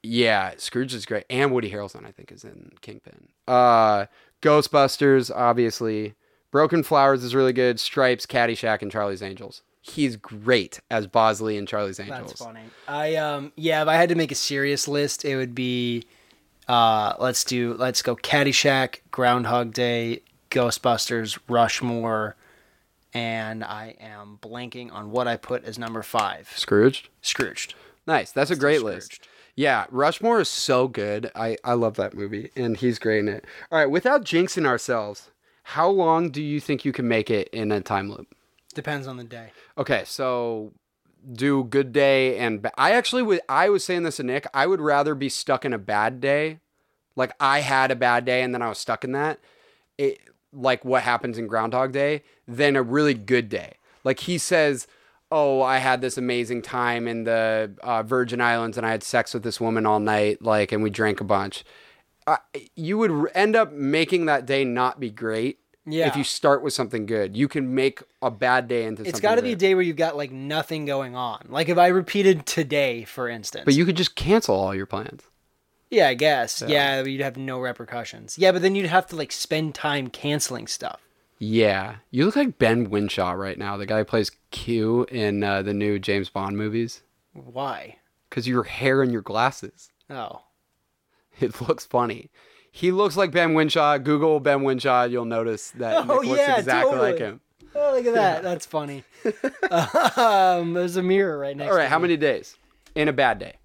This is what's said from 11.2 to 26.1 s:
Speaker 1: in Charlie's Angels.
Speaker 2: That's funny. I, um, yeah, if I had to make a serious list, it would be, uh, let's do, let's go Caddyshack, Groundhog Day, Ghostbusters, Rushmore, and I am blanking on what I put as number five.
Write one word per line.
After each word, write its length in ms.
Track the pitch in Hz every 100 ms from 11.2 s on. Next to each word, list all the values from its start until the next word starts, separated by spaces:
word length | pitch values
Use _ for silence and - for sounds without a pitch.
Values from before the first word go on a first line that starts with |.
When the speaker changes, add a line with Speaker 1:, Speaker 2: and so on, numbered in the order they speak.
| 110 104 110 104
Speaker 1:
in 100 | 101
Charlie's 320 | 107 101 95
Angels. 320 | 101 127 -
Speaker 2:
That's 140 | -
funny. 160 | 117 113 113 - -
I, 300 | 143 156 160
um, 360 | 151 143 143 -
yeah, 260 | 160 156
if 60 | 156
I 60 |
had 160 | 160 175
to 40 |
make 160 | 165 156
a 60 | -
serious 500 | - 139 139 143 -
list, 380 | 147 143 -
it 100 | 147 135
would 180 | 127 120
be, 480 | 127 123 120 120 - _ _ _ _ _ -
uh, 460 | 120 113 110 104 -
let's 240 | 127 120
do, 320 | - 123 120
let's 260 | 113 127 120
go 120 | -
Caddyshack, 880 | 117 - 147 139 131 147 135 127 - _
Groundhog 640 | - 123 123 117 120 117
Day, 480 | 110 123 120 117 117 _ _ _
Ghostbusters, 880 | 135 120 - 123 117 - 120 110 - -
Rushmore, 880 | 120 113 - 123 117 113 110 110 - _ _ _ _ _ _ _
and 500 | 120 117 113 110 110
I 320 | 107 107 113 -
am 380 | 110 104 104 101
blanking 520 | 110 120 123 123 120
on 180 | 104 104
what 160 | 120 123
I 80 | 117
put 280 | - 123
as 140 | - 110
number 240 | 113 113
five. 500 | -